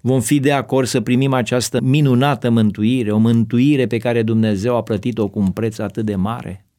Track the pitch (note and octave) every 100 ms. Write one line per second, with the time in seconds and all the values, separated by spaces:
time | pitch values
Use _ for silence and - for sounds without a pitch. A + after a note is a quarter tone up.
0 | A#2+ C3 A#2 D3 C3+ C#3 A2+ C3+ B2 C3
1 | A2 B2 C3+ C3 A#2 B2 A2+ B2+ C3 C#3+
2 | C#3+ B2 C#3+ B2+ B2 A2+ G#2+ G2 G#2+ B2+
3 | G#2+ G#2+ A2+ A#2 A2 A#2+ C3+ C#3+ A#2+ A#2
4 | A#2+ A#2 A2+ A2 A2 G2+ A2 A#2+ A2 G#2+
5 | B2 A2+ G#2 - F#2+ F#2 A2 G#2+ G#2 -
6 | G#2+ G2 G2 A#2+ - G2 _